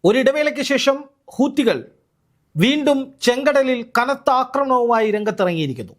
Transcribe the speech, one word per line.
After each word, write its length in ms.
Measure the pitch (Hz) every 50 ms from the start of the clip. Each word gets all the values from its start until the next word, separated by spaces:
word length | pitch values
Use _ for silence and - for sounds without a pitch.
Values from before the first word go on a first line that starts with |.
| -
ഒരിടവേളയ്ക്ക് 560 | 175 220 254 262 277 277 302 302 302 294 294
ശേഷം 440 | 269 - 277 262 - 269 269 285 294 - _ _ _
ഹൂത്തികൾ 580 | - - - 262 285 277 - 277 226 170 131 - - _ _ _ _ _ _ _ _ _ _ _ _ _
വീണ്ടും 560 | 151 170 240 285 302 285 294 285 269 269 269 - _
ചെങ്കടലിൽ 680 | - 247 240 254 285 294 285 277 269 254 254 240 233 233 _ 233
കനത്ത 320 | 240 254 277 269 - -
ആക്രമണവുമായി 800 | 262 254 262 262 - 277 277 269 262 247 240 233 233 226 220 220
രംഗത്തിറങ്ങിയിരിക്കുന്നു. 840 | 208 214 208 214 208 214 196 180 175 160 156 139 127 117 110 90 -